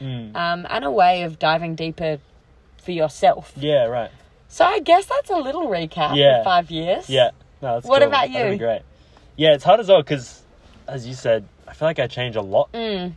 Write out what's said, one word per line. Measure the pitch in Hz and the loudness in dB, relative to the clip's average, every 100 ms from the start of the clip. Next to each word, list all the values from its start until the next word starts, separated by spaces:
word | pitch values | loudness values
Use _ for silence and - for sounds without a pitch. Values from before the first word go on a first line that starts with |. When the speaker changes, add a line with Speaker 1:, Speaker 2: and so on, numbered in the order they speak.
Speaker 1:
Mm. | 135 123 113 107 | -10 -10 -10 -6
Speaker 2:
um, | 170 175 175 | -4 -4 -6
and | 220 | -6
a | 277 | -2
way | 226 180 180 | 2 4 2
of | 170 160 | -2 -4
diving | 156 165 170 160 | -2 0 -2 -8
deeper | 160 160 160 151 _ _ _ _ _ _ | -8 -6 -6 -6 _ _ _ _ _ _
for | - | -10
yourself. | 175 156 - 147 - - 139 | -4 -4 0 2 2 -2 -8
Speaker 1:
Yeah, | 147 147 117 | 0 0 0
right. | 120 107 - _ _ _ | -2 -8 -12 _ _ _
Speaker 2:
So | - 349 | 0 2
I | 415 | 2
guess | 311 349 392 | 4 2 2
that's | 571 571 | -6 -4
a | 359 | -4
little | 262 311 302 | -4 -6 -4
recap | 180 165 175 151 143 | -4 -6 -4 -2 4
Speaker 1:
Yeah. | 139 123 | 4 4
Speaker 2:
of | |
five | 185 175 160 | 2 0 0
years. | 160 170 202 - | -4 -4 -4 -2
Speaker 1:
Yeah. | 131 117 - _ - | 2 2 0 _ -12
No, | 131 117 | -6 -6
that's | 233 | 2
Speaker 2:
What | 269 | 4
Speaker 1:
cool. | 285 | 4
Speaker 2:
about | 277 247 | 2 -2
Speaker 1:
That'd | 254 220 | -2 -4
be | 196 | -2
Speaker 2:
you? | |
Speaker 1:
great. | 117 110 - _ _ _ _ - | -4 -4 -8 _ _ _ _ 0
Yeah, | 156 | 2
it's | 143 | 4
hard | 165 220 | 4 4
as | 190 | 6
well | 185 | 4
'cause, | 143 143 120 - _ _ - - - | 4 -4 -8 -20 _ _ -20 -20 -14
as | 139 120 | -14 -12
you | |
said, | 127 123 110 98 _ - | -6 0 0 -2 _ -20
I | |
feel | - 156 | -4 -4
like | 151 | -2
I | 120 | -4
change | 131 123 110 | -4 -6 -6
a | |
lot. | 98 135 147 | -2 0 0
Speaker 2:
Mm. | 233 226 196 180 | -4 -8 -6 -8